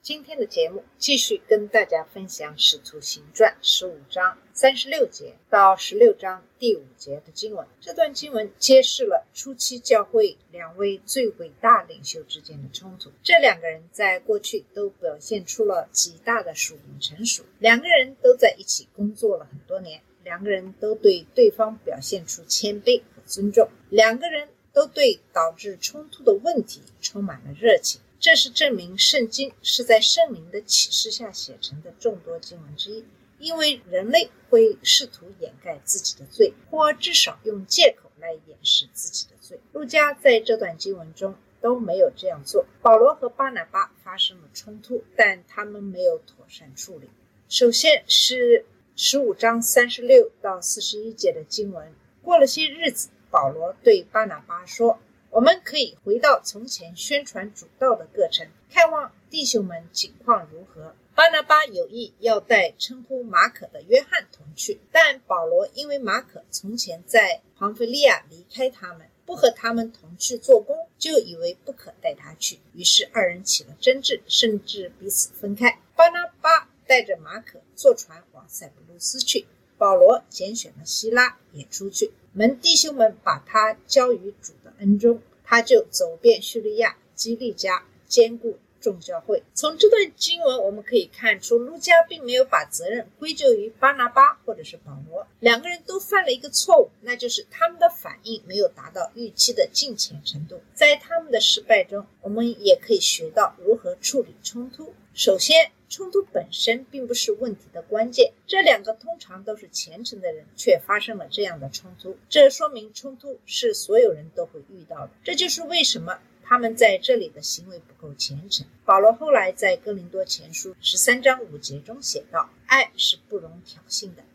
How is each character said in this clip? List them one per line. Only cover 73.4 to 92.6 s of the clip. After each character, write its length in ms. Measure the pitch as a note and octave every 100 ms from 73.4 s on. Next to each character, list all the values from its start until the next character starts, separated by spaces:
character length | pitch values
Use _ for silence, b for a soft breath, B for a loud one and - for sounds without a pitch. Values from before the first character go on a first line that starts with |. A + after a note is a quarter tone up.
起 220 | G3 -
了 120 | - -
争 200 | B3+ C4
执， 220 | C4 C4 _
甚 360 | - A#3 G#3
至 280 | - G#3 F3+ _
彼 100 | F#3+
此 220 | - -
分 180 | - G#3 G3+
开。 240 | A#3+ - _ -
巴 120 | E4+
拿 180 | F4 F4 _
巴 300 | D#4 D#5+ - _ _
带 160 | B3+
着 160 | - F#3+
马 220 | D#3 G3
可 200 | - C5+ _
坐 180 | - -
船 300 | - - D#3+ _
往 120 | - _
塞 200 | - D#3
浦 60 | _ D#3+
路 40 | F3
斯 180 | - C4
去， 280 | - - - _ _ _
保 200 | G3+ F#3+
罗 260 | C#4 B3+ _
拣 260 | - F#3+
选 180 | A3+ - -
了 60 |
希 260 | D#3 - A3
拉 280 | A#3+ B3 - _
也 120 | D3+ -
出 200 | - G3
去， 220 | - G#3+ _ _
门 280 | F#3+ A3+ C4+
弟 140 | -
兄 200 | D#4+ D#4+
们 220 | C#4 A3 G#3+
把 160 | - C#3+ _
他 300 | A3 G#3+ A3 _
交 260 | C4+ B3+
于 220 | A3 F#3+ -
主 100 | - _
的 100 | - _
恩 180 | G3+ G3+
中， 240 | A#3 A#3 _ _
他 180 | - A#3
就 240 | - A#3 -
走 280 | - - -
遍 260 | A#3+ A3
叙 180 | - A#3
利 160 | G#3+ G#3+
亚、 220 | A3+ - _
基 220 | - A3+ A3+
利 160 | B3
家， 340 | F#3+ F#3+ F#3 _ _ _
兼 280 | - A3+ A#3
顾 220 | A#3 - _ _
众 180 | - F#3
教 200 | E3 E3+
会。 220 | - B4+ _
从 240 | - D4+ D#4+
这 100 | G#4
段 240 | A4 F#4 _
经 260 | - B4+
文 160 | C#4 B3+
我 120 | G3
们 120 | G#3
可 140 | G#3 A#3+
以 100 | -
看 340 | - A3+ G3+
出， 180 | - A#3
路 200 | B3 D#4+
加 240 | F4+ E4
并 200 | E4 E4
没 80 | B3
有 120 | B3
把 200 | C4 F3+